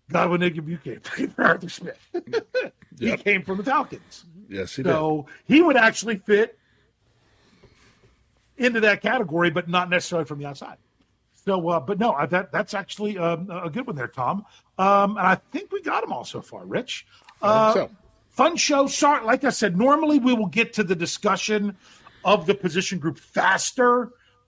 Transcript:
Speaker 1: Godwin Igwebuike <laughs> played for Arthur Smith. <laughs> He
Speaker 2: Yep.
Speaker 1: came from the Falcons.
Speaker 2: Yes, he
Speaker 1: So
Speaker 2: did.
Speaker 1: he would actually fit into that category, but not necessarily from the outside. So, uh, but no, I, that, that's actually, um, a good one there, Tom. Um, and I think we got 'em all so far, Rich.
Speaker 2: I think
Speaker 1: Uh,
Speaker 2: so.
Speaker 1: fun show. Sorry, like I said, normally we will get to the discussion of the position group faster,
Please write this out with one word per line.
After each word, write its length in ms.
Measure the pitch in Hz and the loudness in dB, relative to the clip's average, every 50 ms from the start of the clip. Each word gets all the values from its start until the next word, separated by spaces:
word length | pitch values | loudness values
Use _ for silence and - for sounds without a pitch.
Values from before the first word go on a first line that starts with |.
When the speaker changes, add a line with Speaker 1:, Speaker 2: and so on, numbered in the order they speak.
| _ - | _ -4
Speaker 1:
Godwin 300 | 143 175 175 170 175 175 | -2 0 0 2 0 0
Igwebuike 640 | 175 180 165 165 156 151 170 165 - 131 117 107 - | 0 0 -2 -4 -8 -10 -10 -12 -12 -14 -14 -14 -14
<laughs> 0 | |
played 300 | - - - - - - | -12 -8 -6 -6 -6 -2
for 100 | - - | 0 2
Arthur 240 | - - - 180 170 | 2 2 0 -2 -12
Smith. 400 | - - - 160 - - - _ - | -14 -12 -12 -14 -16 -16 -16 _ -10
<laughs> 600 | 349 349 - - 453 440 _ - 494 453 - - _ - - - 147 | -10 -10 -6 -6 -8 -6 _ -6 -6 -6 -6 -10 _ -20 -20 -12 -6
He 60 | 117 220 | -4 -4
Speaker 2:
Yep. 120 | 226 - - | -4 -2 -2
Speaker 1:
came 200 | 202 202 190 - | -2 -2 -2 -2
from 120 | - 190 190 | -6 -8 -6
the 60 | 208 | -4
Falcons. 640 | - 262 302 285 - - 120 - - - - - 170 160 180 214 - | -2 -2 -2 -2 -4 -10 -18 -18 -20 -20 -20 -20 -20 -20 -20 -20 -14
Speaker 2:
Yes, 260 | 95 98 95 92 - | -10 -10 -8 -8 -8
he 80 | - 135 | -6 -2
Speaker 1:
So 420 | 185 165 156 156 156 156 156 147 - - - _ - | 0 0 0 0 -2 -2 -2 -4 -10 -18 -12 _ 4
Speaker 2:
did. 80 | 220 | 6
Speaker 1:
he 60 | 302 | 6
would 160 | 349 349 277 240 | 6 6 6 6
actually 400 | 226 226 - - - 220 226 190 | 4 4 2 0 -4 -6 -6 -4
fit 420 | - - 208 202 220 - - _ _ _ _ _ _ _ _ _ _ _ _ _ _ _ _ _ _ _ _ _ _ - _ _ _ _ _ _ _ _ _ _ _ _ _ _ _ _ _ - | -2 2 2 2 2 2 -2 _ _ _ _ _ _ _ _ _ _ _ _ _ _ _ _ _ _ _ _ _ _ -20 _ _ _ _ _ _ _ _ _ _ _ _ _ _ _ _ _ 0
into 240 | 247 247 240 226 | 0 0 2 4
that 180 | 214 214 202 190 | 4 4 4 4
category, 500 | - 208 233 262 240 165 143 170 170 170 | 2 0 0 0 0 0 0 2 2 2
but 180 | 156 175 175 165 | 2 0 -4 0
not 200 | 170 185 180 180 | 0 0 0 2
necessarily 360 | 175 180 165 - - 170 160 | 0 -2 -2 -2 -4 -4 -4
from 140 | - 151 143 | -4 -6 -10
the 60 | 143 143 | -10 -12
outside. 280 | 143 139 - - - - _ _ _ _ _ _ _ _ _ _ _ _ - | -12 -14 -16 -18 -18 -20 _ _ _ _ _ _ _ _ _ _ _ _ -4
So, 240 | - 196 185 165 165 | -2 -2 0 0 0
uh, 100 | 175 165 | -2 -2
but 180 | 139 123 208 190 | -2 -2 -4 0
no, 140 | 220 240 | 0 0
I, 140 | 170 139 147 | 0 0 -2
that, 260 | 147 165 180 190 - | 0 0 -2 -2 -2
that's 220 | - 165 208 - - | -4 -6 -4 -4 -6
actually, 440 | 202 196 - - - 208 208 208 185 | -8 -8 -8 -10 -8 -6 -6 -4 -2
um, 320 | 170 170 170 160 175 202 | -2 -2 -2 -2 -6 -10
a 200 | 175 175 180 170 | -10 -10 -8 -8
good 180 | 143 202 269 - | -6 -6 -6 -6
one 80 | 196 | -6
there, 140 | 143 123 117 | -8 -8 -8
Tom. 340 | - - 127 123 160 202 208 _ _ - _ _ _ - | -6 -4 -4 -4 -4 -4 -6 _ _ -20 _ _ _ 0
Um, 340 | 190 196 202 202 202 202 214 208 | 2 4 4 4 4 2 0 0
and 80 | 185 | 2
I 100 | 185 185 185 _ _ - | 2 2 2 _ _ -10
think 180 | 294 403 - | -10 -8 -6
we 100 | - 403 | -8 -8
got 220 | 349 302 294 392 453 | -4 -4 -4 -4 -4
'em 80 | - | -4
all 140 | 190 - - | -8 -8 -8
so 160 | - - - | -10 -12 -14
far, 240 | - - - 104 90 | -14 -14 -16 -16 -10
Rich. 420 | 92 98 180 247 - - - - _ _ - _ - - - | -6 -6 -6 -4 -6 -10 -12 -12 _ _ -20 _ -20 -12 -2
Speaker 2:
I 60 | - 202 | 2 2
think 20 | |
Speaker 1:
Uh, 220 | 214 220 220 220 226 196 160 - | 4 4 4 4 4 2 0 -2
Speaker 2:
so. 80 | - - _ _ _ _ _ _ | -6 -16 _ _ _ _ _ _
Speaker 1:
fun 260 | - - 247 320 339 277 | 0 2 2 2 2 2
show. 300 | - - 294 277 277 277 | 0 2 2 2 2 2
Sorry, 360 | - - 302 285 294 277 226 | 0 2 2 4 2 2 2
like 220 | 220 240 254 277 | 0 0 0 2
I 40 | 269 | 0
said, 260 | - - 226 202 175 175 | -2 0 0 0 2 2
normally 420 | 226 262 285 302 320 302 302 294 | 4 4 4 4 4 4 4 4
we 140 | 233 254 247 | 4 4 2
will 140 | 226 220 185 | 2 0 -2
get 260 | 143 208 233 226 - | 0 -2 -2 -2 0
to 100 | - 214 | -2 0
the 120 | 165 190 | 0 0
discussion 840 | 170 170 160 - - - 202 190 185 - - 214 214 208 208 190 - _ - - - - - _ _ - | -2 -2 -4 -4 -2 0 0 0 0 0 -2 -2 -2 -2 -4 -6 -10 _ -20 -20 -20 -20 -20 _ _ 0
of 220 | 185 202 208 165 156 | 2 2 2 4 0
the 60 | 202 | -2
position 440 | 202 - 185 147 185 185 - 196 175 | 0 0 -2 -2 -2 -4 -2 -4 -4
group 180 | 139 165 - - | -4 -4 -6 -6
faster, 960 | - - - - - - 185 185 - - - - 247 240 240 247 247 240 - _ _ _ _ _ _ | -10 -10 -4 0 2 2 2 2 0 -2 0 2 4 4 4 2 0 -4 -10 _ _ _ _ _ _